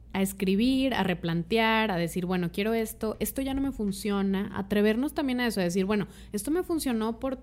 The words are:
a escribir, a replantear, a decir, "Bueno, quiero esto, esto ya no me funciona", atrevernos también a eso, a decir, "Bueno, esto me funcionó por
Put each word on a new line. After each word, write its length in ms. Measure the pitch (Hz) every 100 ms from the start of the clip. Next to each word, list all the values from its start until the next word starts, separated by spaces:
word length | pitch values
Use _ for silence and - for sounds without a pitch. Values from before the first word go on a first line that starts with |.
| -
a 100 | 190
escribir, 720 | 190 - 190 196 247 262 269
a 100 | -
replantear, 840 | 190 175 170 170 165 226 220 220 220
a 60 | 175
decir, 300 | 170 180 175
"Bueno, 260 | 185 175
quiero 220 | 190 208
esto, 420 | 226 220 - 220 -
esto 220 | 214 -
ya 120 | 269
no 80 | 269
me 100 | 277
funciona", 800 | 262 208 196 214 202 196 190 202
atrevernos 600 | - 196 208 208 220 294
también 260 | 311 277 247
a 80 | 240
eso, 140 | 196
a 20 |
decir, 220 | 175 190 185
"Bueno, 220 | 214 196 - -
esto 180 | 208 269
me 120 | 339
funcionó 560 | 359 330 269 226 220 226
por 200 | 262 262